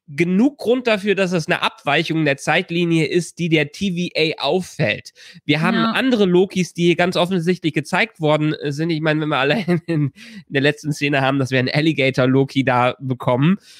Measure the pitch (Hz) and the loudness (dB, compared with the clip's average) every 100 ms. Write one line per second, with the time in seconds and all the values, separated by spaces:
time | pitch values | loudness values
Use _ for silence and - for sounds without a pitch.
0 | - 143 170 185 269 - 208 254 247 214 | -14 -4 0 2 0 0 -2 -2 0 -2
1 | 208 185 185 180 156 170 220 - 147 147 | 0 -2 0 -2 -2 -2 -4 -6 -2 0
2 | 165 160 151 143 - 160 180 170 170 165 | 0 0 0 0 0 -2 0 -2 0 2
3 | 156 175 165 - 170 156 143 - 202 175 | 2 0 -2 -6 0 0 0 -4 -4 -4
4 | 180 - 160 - 135 185 175 - 123 104 | -4 -2 -2 -2 -2 -2 -4 -4 -2 -2
5 | - _ - 175 - 147 165 226 226 196 | -8 _ -20 -14 -2 0 2 0 0 0
6 | 262 233 196 175 190 185 175 - 175 165 | 0 2 4 4 2 0 -4 0 0 2
7 | 180 170 175 190 165 180 160 156 143 180 | 0 0 0 0 0 -2 -2 -4 -2 -2
8 | 220 - 151 151 151 - 143 143 170 156 | -2 -2 0 2 0 -2 -6 -4 -2 -2
9 | 160 151 151 143 139 233 175 175 - 160 | 0 -2 0 0 0 0 0 -2 0 -2
10 | 143 - 233 220 - 143 139 147 151 131 | -2 -4 -20 -20 -6 0 0 -2 -4 -4
11 | 143 143 135 139 127 131 123 151 160 139 | 0 0 0 0 0 0 0 0 0 2
12 | 135 131 131 131 135 135 131 123 127 - | 0 2 2 2 2 0 0 2 0 -2
13 | 131 123 - 123 151 202 - - | -6 -4 -2 2 2 0 -4 -18